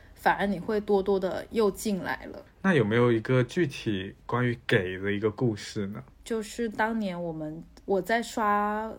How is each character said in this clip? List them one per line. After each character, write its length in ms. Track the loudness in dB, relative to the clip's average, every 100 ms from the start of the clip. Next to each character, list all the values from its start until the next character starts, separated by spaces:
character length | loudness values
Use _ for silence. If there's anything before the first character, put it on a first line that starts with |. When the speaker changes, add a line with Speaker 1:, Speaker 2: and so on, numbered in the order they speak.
| -20 0
Speaker 1:
反 200 | 2 2
而 120 | 0
你 120 | -2
会 220 | -2 -4
多 220 | 2 0
多 160 | 2 0
的 260 | 0 -4 -6
又 180 | 0 0
进 340 | 0 -2 -2
来 220 | -4 -8 -8
了。 120 | -16 -18 _
Speaker 2:
那 100 | 2
有 100 | 4
没 120 | 4 4
有 160 | 6
一 80 | 4
个 240 | 4 2
具 240 | 2 2 0
体 480 | 0 -2 -2 -4 -12 -4
关 180 | 0
于 140 | 0 -2 2
给 320 | 2 2 -2
的 140 | -2
一 80 | 0
个 100 | 0
故 260 | 2 0 0
事 300 | -6 -6 -6
呢？ 180 | -6 -14 -20
Speaker 1:
就 180 | -6 -6
是 260 | -4 -4 -6
当 300 | 0 0 0
年 240 | -2 -4
我 100 | -6
们， 320 | -6 -8 -10 -14 -18 0
我 160 | 0
在 220 | 2 0
刷 680 | 0 0 2 2 2 -2 -6